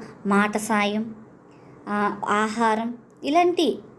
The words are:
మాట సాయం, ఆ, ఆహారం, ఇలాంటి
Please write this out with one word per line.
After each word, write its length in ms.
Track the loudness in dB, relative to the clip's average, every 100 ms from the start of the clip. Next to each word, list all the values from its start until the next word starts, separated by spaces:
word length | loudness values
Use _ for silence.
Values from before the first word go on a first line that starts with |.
| -4 -6 2
మాట 320 | 2 2 0
సాయం, 580 | 0 2 2 0 -4 -10 -20 -20 -20 -20 -20 -16 -6
ఆ, 280 | -2 -2 -2 -2
ఆహారం, 720 | 0 0 0 0 0 -2 -8 -16 -10
ఇలాంటి 540 | 0 2 4 2 0 -2 -8